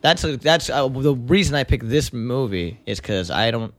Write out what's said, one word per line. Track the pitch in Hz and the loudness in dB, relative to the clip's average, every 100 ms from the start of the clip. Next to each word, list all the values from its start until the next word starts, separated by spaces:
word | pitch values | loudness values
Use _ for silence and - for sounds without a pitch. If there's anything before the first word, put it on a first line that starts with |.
that's | 160 170 | 2 2
a, | 165 135 | 0 -2
that's, | 147 165 - | 2 2 2
uh, | 135 135 | 0 0
the | 135 139 135 | 2 0 0
reason | 120 185 160 143 | 2 2 2 0
I | |
picked | 131 151 113 | 0 0 2
this | 139 131 | 0 0
movie | 123 117 127 127 95 85 113 - | -4 -4 -2 -2 -2 -4 -8 -8
is | 104 | -8
'cause | - 101 87 | -4 -4 -2
I | 73 113 | 0 0
don't | 113 113 | 0 -6